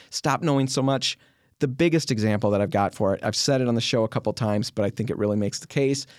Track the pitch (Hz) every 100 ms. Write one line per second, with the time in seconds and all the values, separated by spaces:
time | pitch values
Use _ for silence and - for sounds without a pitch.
0 | - - 147 135 160 139 131 135 135 135
1 | - - _ _ _ - 143 131 170 160
2 | - 110 107 104 107 101 101 101 98 -
3 | 98 98 107 - - 135 123 117 - 117
4 | 110 117 107 - 110 104 - - 101 -
5 | 110 - 104 104 101 - - 147 139 139
6 | -